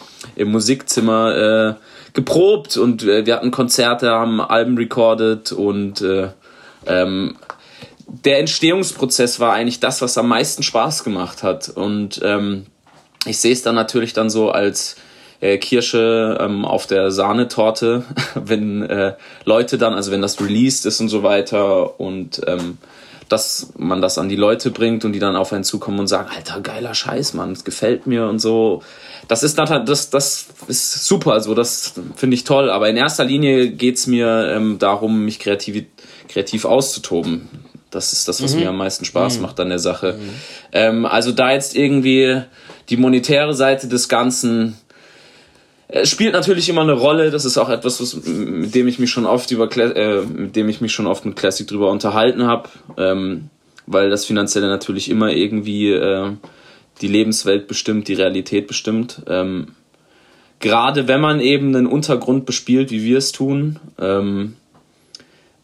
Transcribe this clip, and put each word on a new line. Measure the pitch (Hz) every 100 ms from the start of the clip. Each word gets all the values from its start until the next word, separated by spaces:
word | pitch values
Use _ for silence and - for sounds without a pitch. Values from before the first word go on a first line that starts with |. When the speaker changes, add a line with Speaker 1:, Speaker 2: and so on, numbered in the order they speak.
| - - -
Speaker 1:
im | - 104
Musikzimmer, | 110 107 131 - - 113 110 113 80 107 110 110 110
äh, | - - -
geprobt | - - 160 190 214 - -
und, | 120 110
äh, | 110 104
wir | 110 117
hatten | 120
Konzerte, | 123 120 - 120 120 120
haben | 113 113 107
Alben | - 113 120 123
recorded | 117 - 113 110 110 110 -
und, | - 101 101 101 98
äh, | 95 95 95 - - - - -
ähm, | - 90 95 95 95 - - - - - - - -
der | - 143 139
Entstehungsprozess | 156 - 160 185 180 - 131 - 123 -
war | 117
eigentlich | 104 120 123
das, | 113 -
was | 123 -
am | 120
meisten | 113 147 -
Spaß | - 117 139 151
gemacht | 120 95 87 -
hat. | 98 90 -
Und, | - 101 104 101 -
ähm, | 101 104 101 98 98 _ _ _ _ -
ich | - 107
seh's | 117 123
dann | 117 113
natürlich | 113 123 113
dann | - 110
so | 110 107
als | - 101 98 - - - - - -
äh, | 98 98
Kirsche, | - 123 113 117 113 113 110 -
ähm, | 101 101
auf | - 95 -
der | 95 95
Sahnetorte, | 95 98 113 120 - 107 110 117 123 123 143
<laughs> | -
wenn, | 135 107 110 107 104
äh, | 104 101 98 - - -
Leute | - 110 123 131
dann, | 117
also | 101 98
wenn | 98
das | 98 -
released | 101 104 131 131 -
ist | -
und | 113
so | 104
weiter | 104 101 101 104 98 95 - -
und, | 95 95 80 - -
ähm, | 87 87 87 - - - - -
dass | 110 - - - -
man | 87 92
das | 92 -
an | 98
die | 98
Leute | 104 117 127
bringt | 110 113 113
und | 110
die | 101
dann | 101 95
auf | 95
einen | 101
zukommen | 95 101 - 98
und | 98
sagen, | 98 98 -
"Alter, | - 101
geiler | - 107 120
Scheiß, | 110 - 131 143
Mann, | - 90
das | 92
gefällt | - - 110 123 131
mir" | 120 110
und | 110
so. | 110 113 113 87 - - - - -
Das | 117
ist | 151 156
nat-, | 151 151 113
das, | 143 -
das | 139 139 - - - -
ist | 127 - - -
super, | 196 151 110
so, | 107
das | 110 117 - - - -
finde | - 131
ich | 123
toll, | - 156 135
aber | 98 107
in | 113
erster | 143 160
Linie | 127 139 143 131 123
geht's | 107 123 123 -
mir, | 120 117 113 87
ähm, | 104 110 98
darum, | 101 101 110 110
mich | 107 107
kreativ, | 104 101 - 104 - _ - - -
kreativ | - 98 110 -
auszutoben. | 127 135 - - 85 82 82 - - - - _
Das | 98 -
ist | - -
das, | 123
was | 135
Speaker 2:
Mhm. | 151
Speaker 1:
mir | 175
am | 185
meisten | - -
Spaß | - - 127 120
Speaker 2:
Mhm. |
Speaker 1:
macht | 90 -
an | 90
der | 90
Sache. | 90 90 95 107
Speaker 2:
Mhm. | 101 120 - - -
Speaker 1:
Ähm, | - 113 113 117
also | 113 120
da | 117 127
jetzt | 139 139
irgendwie | - 143 139 131 131 131 131 123 - - - -
die | 123
monetäre | 127 127 123 143 151
Seite | 139 135 135 123
des | 123 -
Ganzen, | 120 123 123 120 113 113 107 _ - - - - - _ _ _ _ -
äh, | - -
spielt | - 220
natürlich | 180 165 180 175
immer | 165
eine | 156
Rolle. | 131 139 156 156
Das | 151
ist | 131 127
auch | 117
etwas, | 120 127 123
was, | 123 - -
mit | 95 104 85 104
dem | 123 123
ich | 123
mich | 123
schon | - 107
oft | 123 -
über | 120 110
Cla-, | 120 117
äh, | - 107 101
mit | 95 - 98 110
dem | 107
ich | 107
mich | 113
schon | - 101
oft | 98 107
mit | 98
Classic | 98 - 104
drüber | 104 98
unterhalten | 101 107 107 117 120 120
hab, | 117 - - - -
ähm, | 95 95 95 87 151 _ _ _ -
weil | 98 98
das | 104
Finanzielle | - 104 98 104 101
natürlich | 98 - 98 -
immer | 110 107
irgendwie, | 80 104 107 104 104 104
äh, | 95 95 95 98 104 - - - - _ -
die | 98
Lebenswelt | 107 110 107 101 101 -
bestimmt, | 117 - 107 101
die |
Realität | 92 95 92 90 104 101
bestimmt. | - - 110 120 - -
Ähm, | 92 92 90 76 - _ _ _ _ _ _ _ -
gerade | - 117 123 147 127
wenn | 135
man | 151 151
eben | 127 139 139 131
einen | 123
Untergrund | 147 151 123 - 131 127
bespielt, | 120 - 131 131
wie | 110
wir | 110 127
es | 135
tun. | - 135 139 151 151 - -
Ähm, | 92 98 101 101 104 117 _ _ _ _ _ - _ _ _ _